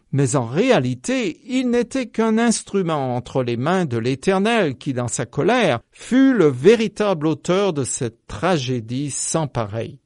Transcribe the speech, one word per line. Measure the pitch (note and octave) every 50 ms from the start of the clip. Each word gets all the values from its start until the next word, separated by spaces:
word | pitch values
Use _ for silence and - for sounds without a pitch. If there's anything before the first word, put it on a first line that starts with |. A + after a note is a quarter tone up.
| _ _
mais | - C3+ C#3+ B2+ D3
en | D3 A#2+
réalité, | A2+ B2 D#3 A3+ C4+ A#3+ F3 C3 B2+ B2+ B2+ - - B3+ C4 A#3+ F#3 - - _
il | - B3 C4 C4 B3
n'était | A#3 A#3+ A#3+ A#3+ - C4+ B3+
qu'un | B3+ - - A3 A3 A3 A3+
instrument | A#3 A#3+ A3 - - - - G3 F#3+ E3+ D#3+ D3 C3+ B2+ B2
entre | B2 B2 - - C#3
les | B2+ A#2 A#2+ A2+
mains | B2 D#3 F3+ F#3+ F3+
de | C#3+ A#2 A#2
l'Éternel | A2+ B2 C3+ C3 - - G3 F#3+ G3 A3+ A#3+ A3+ G3 D3+ B2 -
qui, | - D3+ C3
dans | A#2+ B2 B2
sa | - - B2+
colère, | - - C#3+ C#3+ F3 A#3 B3+ A3+ E3+ B2+ A#2 - _
fut | _ - - - - C4 C4+ C4+ C4
le | A3+ E3+ D3
véritable | C3 B2 C3 F#3 A#3 A3 A3+ G3+ G#3 - G#3 G#3 F#3+ D#3+ C#3+
auteur | D#3+ D#3 D3+ - - F3+ F#3+ G3+ G3 E3+
de | C#3+ C3
cette | - - - C3+ A#2 - _ _ -
tragédie | - - - E3+ - D3+ B2+ B2+ B2+ B2 A2 A2 B2 C3 D3 C#3+
sans | - - - - - E3+ D#3+ C3
pareille. | - B2+ A2+ G2+ G2+ A2+ A2+ - C#3+ C3+ _